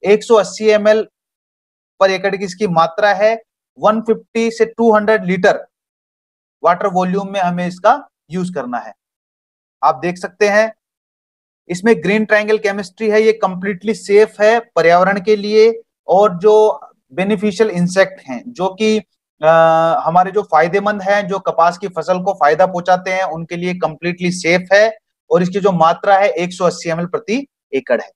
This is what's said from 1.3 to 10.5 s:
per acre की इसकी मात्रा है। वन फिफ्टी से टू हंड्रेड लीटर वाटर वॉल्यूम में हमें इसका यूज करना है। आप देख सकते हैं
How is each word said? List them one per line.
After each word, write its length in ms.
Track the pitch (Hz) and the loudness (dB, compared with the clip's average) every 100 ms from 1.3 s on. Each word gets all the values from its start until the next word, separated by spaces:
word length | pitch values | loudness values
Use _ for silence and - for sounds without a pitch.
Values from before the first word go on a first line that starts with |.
| _ _ _ _ _ _ _ | _ _ _ _ _ _ _
per 160 | 190 190 | 0 0
acre 180 | 196 190 | -4 -4
की 80 | 196 | -8
इसकी 220 | 185 214 | -6 -2
मात्रा 460 | 175 - 220 208 | 0 0 0 0
है। 280 | 190 214 226 _ _ _ _ | 2 0 -2 _ _ _ _
वन 220 | 175 220 | 0 0
फिफ्टी 500 | 226 220 _ 226 226 | -2 -4 _ -4 -4
से 140 | 226 220 | -2 -4
टू 300 | - 233 214 | 0 2 2
हंड्रेड 300 | 208 220 185 | 2 0 0
लीटर 420 | 185 196 - - _ _ _ _ _ _ _ _ _ | 0 2 0 -6 _ _ _ _ _ _ _ _ _
वाटर 240 | 156 180 208 | -2 0 -2
वॉल्यूम 420 | 180 185 180 196 | -2 -2 -4 -6
में 80 | 196 | -4
हमें 280 | 180 175 180 | -4 -4 -8
इसका 420 | 180 208 285 277 _ _ | -2 0 0 -4 _ _
यूज 180 | 170 180 175 | -8 -8 -8
करना 220 | 123 123 | -8 -10
है। 160 | 104 - _ _ _ _ _ _ _ _ | -12 -20 _ _ _ _ _ _ _ _
आप 120 | 143 147 | -2 -2
देख 220 | 170 180 | -4 -6
सकते 300 | 190 _ | -12 _
हैं 260 | 208 | 0